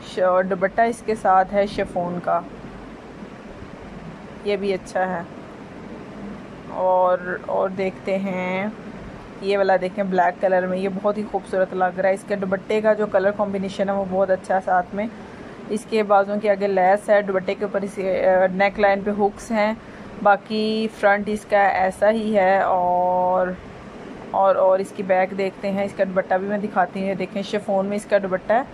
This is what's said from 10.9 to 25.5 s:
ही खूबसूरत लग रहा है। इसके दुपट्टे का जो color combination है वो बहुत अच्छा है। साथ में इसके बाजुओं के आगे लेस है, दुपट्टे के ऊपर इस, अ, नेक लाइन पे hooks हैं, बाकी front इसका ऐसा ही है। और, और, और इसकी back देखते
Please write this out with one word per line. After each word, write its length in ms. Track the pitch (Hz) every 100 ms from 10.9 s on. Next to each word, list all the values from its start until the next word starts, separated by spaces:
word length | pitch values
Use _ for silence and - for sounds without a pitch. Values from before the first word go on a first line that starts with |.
| 185 208 208
ही 40 |
खूबसूरत 520 | 208 196 185 190 185
लग 240 | 185 185 180
रहा 100 | 190
है। 60 |
इसके 220 | 190 - -
दुपट्टे 440 | 190 190 - 214
का 140 | 214
जो 120 | 214 214
color 240 | 208 185
combination 580 | 208 208 196 190 190 196
है 60 |
वो 100 | 196
बहुत 260 | 190 185 190
अच्छा 240 | 185 -
है। 60 | 185
साथ 220 | - 185 180
में 140 | 196 220 - - - - - -
इसके 300 | 214 - 220
बाजुओं 360 | 208 202 196 208
के 100 | 208
आगे 180 | 196 202
लेस 440 | 190 185 202 208
है, 120 | 208
दुपट्टे 320 | 196 190 185
के 100 | 196
ऊपर 200 | 208 202
इस, 140 | 196 196
अ, 480 | 190 180 185 185 190
नेक 280 | 185 202 196
लाइन 240 | 202 196
पे 80 | 202
hooks 420 | 208 202 208 -
हैं, 300 | 226 208 220 - - - -
बाकी 640 | 208 196 - 214 214 220 220
front 420 | - 208 202 208
इसका 340 | 214 - 202
ऐसा 460 | 196 - 190 190 202
ही 240 | 226 214
है। 320 | 214 185 196
और, 920 | 190 185 180 180 180 180 180 185 180 180 - - - - - - -
और, 220 | 196 196 185
और 240 | 185 190
इसकी 220 | 196 -
back 320 | 190 185 190
देखते 340 | 190 190